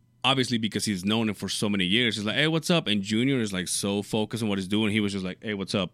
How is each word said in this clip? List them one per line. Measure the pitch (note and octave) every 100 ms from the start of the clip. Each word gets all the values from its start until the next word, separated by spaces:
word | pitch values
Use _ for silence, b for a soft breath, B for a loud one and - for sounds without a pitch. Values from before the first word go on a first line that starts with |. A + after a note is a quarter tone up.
| _ _
obviously | B2+ C3+ A#2+ A#2
because | A2 G#2
he's | A2 F#2
known | F#2+ A2+ A2
him |
for | F#2+ G2
so | - G#2+
many | G2+ F2+
years, | A2 A#2+ G#2+
he's | G#2
like, | G#2+
"Hey, | D#3
what's | D#3+ -
up?" | E3+ -
And | G#2
Junior | G2 A2 C3 C3+
is, | G#2+
like, | F#2 E2+
so | - G2+ G2+
focused | G2 A2+ G#2+ A2
on | A2
what | G2
he's | F2+
doing, | G#2 G#2+
he | A2
was | G2+
just | G2
like, | F#2 F#2
"Hey, | G#2+
what's | G2+ F#2+
up?" | G#2 F2+